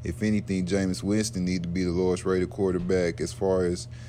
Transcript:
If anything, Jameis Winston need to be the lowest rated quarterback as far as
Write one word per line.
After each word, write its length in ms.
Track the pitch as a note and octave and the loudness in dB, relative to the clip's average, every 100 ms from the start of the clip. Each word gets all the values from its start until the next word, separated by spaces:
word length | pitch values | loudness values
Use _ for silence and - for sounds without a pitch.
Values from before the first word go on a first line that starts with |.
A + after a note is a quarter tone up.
If 180 | F#2+ E2 | -6 -2
anything, 440 | G#2+ G#2+ - F#2+ F2+ | 0 0 0 -2 2
Jameis 360 | G2 F#2+ F#2 | 2 0 -2
Winston 440 | F#2+ G#2+ A2 F#2+ F2+ | 0 0 0 -2 -2
need 160 | F#2 | -2
to 60 | E2+ | -2
be 140 | F2 | -2
the 80 | F2+ | 0
lowest 360 | E2+ F#2 F2+ F#2 | 2 2 2 2
rated 240 | F#2 F2+ | 0 0
quarterback 720 | - G2 F2+ F2 F#2 F2 E2 | 0 0 0 2 2 2 0
as 100 | E2+ | -6
far 320 | - G2 F#2 | -2 2 2
as 240 | F2+ F2 - - | 2 0 -6 -14